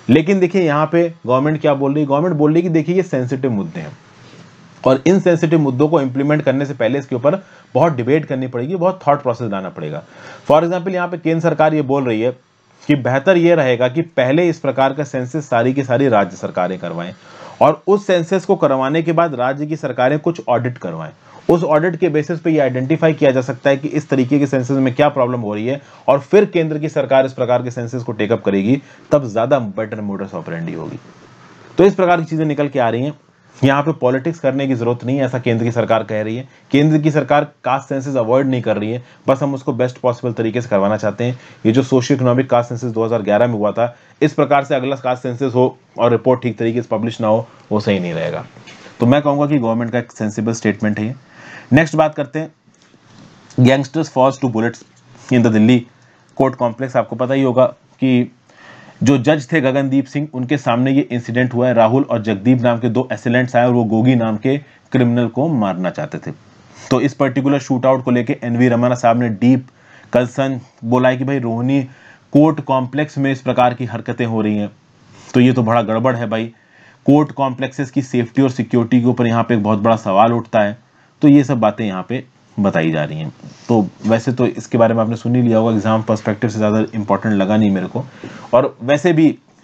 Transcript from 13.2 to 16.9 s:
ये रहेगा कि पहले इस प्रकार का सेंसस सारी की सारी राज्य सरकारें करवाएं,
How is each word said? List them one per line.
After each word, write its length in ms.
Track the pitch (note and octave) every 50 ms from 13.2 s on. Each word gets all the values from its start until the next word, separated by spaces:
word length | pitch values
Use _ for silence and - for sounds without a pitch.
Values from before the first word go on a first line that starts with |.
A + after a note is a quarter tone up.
| C3+ F#3+ F#3+
ये 180 | F3 E3 E3+ E3+
रहेगा 340 | D#3+ C#3 B2+ B2 A2+ B2+ B2+
कि 140 | B2 D#3+ E3
पहले 460 | E3 - - B2+ B2+ C#3 D#3+ F3+ E3+
इस 100 | D#3 -
प्रकार 340 | - C#3 B2 C3 C3+ C3+ C3+
का 120 | D3 D3
सेंसस 440 | - - C3 B2 B2 - D#3+ C#3+ -
सारी 240 | B2+ A2+ A#2 B2+ C3
की 100 | C#3+ B2+
सारी 240 | A#2 B2 A#2+ C#3 C3+
राज्य 280 | A2+ G#2 G2+ F2+ -
सरकारें 420 | - - F#2 E2 F#2 F2+ F2+ F#2+ F2+
करवाएं, 340 | - F2